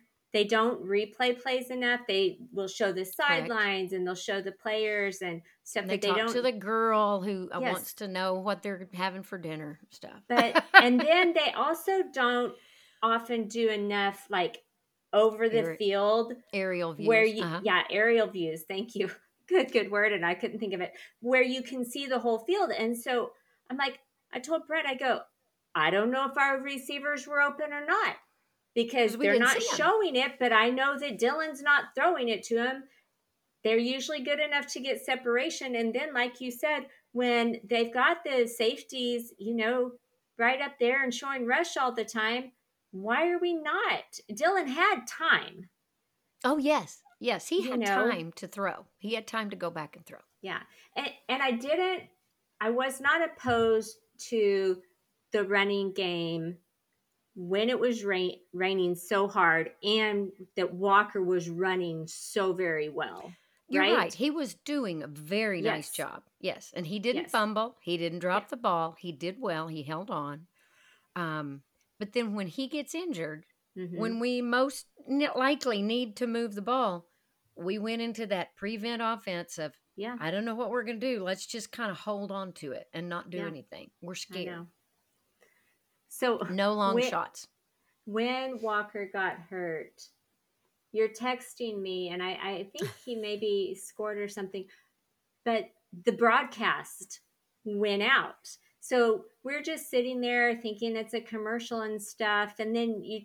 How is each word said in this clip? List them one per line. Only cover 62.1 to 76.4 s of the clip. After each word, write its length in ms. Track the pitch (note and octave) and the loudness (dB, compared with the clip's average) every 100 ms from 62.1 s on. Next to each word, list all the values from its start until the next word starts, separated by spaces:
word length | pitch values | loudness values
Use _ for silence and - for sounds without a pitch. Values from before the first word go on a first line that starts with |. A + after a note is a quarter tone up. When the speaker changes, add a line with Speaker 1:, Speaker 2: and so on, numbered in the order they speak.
| - - G#3+ F#3+ | -12 -6 0 0
Speaker 1:
very 380 | F3+ F3 D#3 D3+ | 0 0 0 -2
well. 440 | D#3 D3 E3+ F3 F3 _ _ - | -4 -4 -6 -14 -18 _ _ -2
Speaker 2:
You're 140 | D#4 | 4
Speaker 1:
Right? 120 | G4 A#4+ | 6 4
Speaker 2:
right. 160 | - | 2
He 160 | - D4 | 0 0
was 240 | D#4+ B3 | 0 -4
doing 480 | - - D4 G#3 D#3+ | -6 -4 -2 -2 -4
a 60 | D3 | -8
very 540 | D3 D3+ G3+ A3 F#3 | -12 -4 -2 0 0
nice 260 | G#3+ D#3+ - | 0 -2 -4
Speaker 1:
Yes. 40 | |
Speaker 2:
job. 320 | - C#3+ - - _ | -8 -8 -10 -18 _
Yes. 320 | F#3 - - - | -8 -8 -10 -10
And 100 | D#3+ | -6
he 140 | G#3 | -4
didn't 240 | A3+ D4+ | -2 -2
Speaker 1:
Yes. 80 | E4 | -2
Speaker 2:
fumble. 460 | A#3 G#3+ G#3+ A#3 - | 0 0 0 -4 -6
He 140 | F3 F3 | -4 -2
didn't 220 | E3+ E3+ | -2 -2
drop 240 | F3+ G3+ | 0 -2
Speaker 1:
Yeah. 40 | - | -2
Speaker 2:
the 80 | B3 | -4
ball. 400 | A3+ E3+ E3 - | 0 0 0 -6
He 140 | F3 | -12
did 260 | C#3 E3+ G#3 | -8 -8 -6
well. 280 | A3 D#3+ D#3+ | -4 -4 -6
He 140 | D#3+ | -8
held 280 | C#3 D#3+ G3+ | -8 -8 -6
on. 360 | E3 C#3+ D3 E3+ _ _ _ _ _ _ F3+ | -6 -6 -10 -16 _ _ _ _ _ _ -6
Um, 480 | E3 D#3 C#3+ C#3 - _ _ - | -4 -4 -6 -10 -18 _ _ -12
but 140 | G#3 | -6
then 240 | A#3+ A3+ G#3 | -2 -2 -4
when 120 | F#3 | -6
he 200 | C4+ C4 | -6 -6
gets 260 | D4+ C#4 | -6 -6
injured, 520 | E4 F4+ F3+ D#3 D#3 - _ _ F#3 | -6 -6 -6 -6 -8 -16 _ _ -12
Speaker 1:
Mm-hmm. 200 | F3 F3 | -8 -4
Speaker 2:
when 220 | A3+ A3+ | -4 -2
we 200 | B3 B3 | -2 -2
most 460 | A#3+ B3 C4+ - - _ - | 0 0 0 -2 -14 _ -2
n-, 200 | C#4 D4 B3+ | 0 0 2
likely 460 | C4 D4 B3+ G#3 | 2 2 0 0
need 340 | G#3 A#3+ A#3 G3+ | 0 -2 -2 -4
to 100 | A#3+ | -4
move 280 | A#3 | -2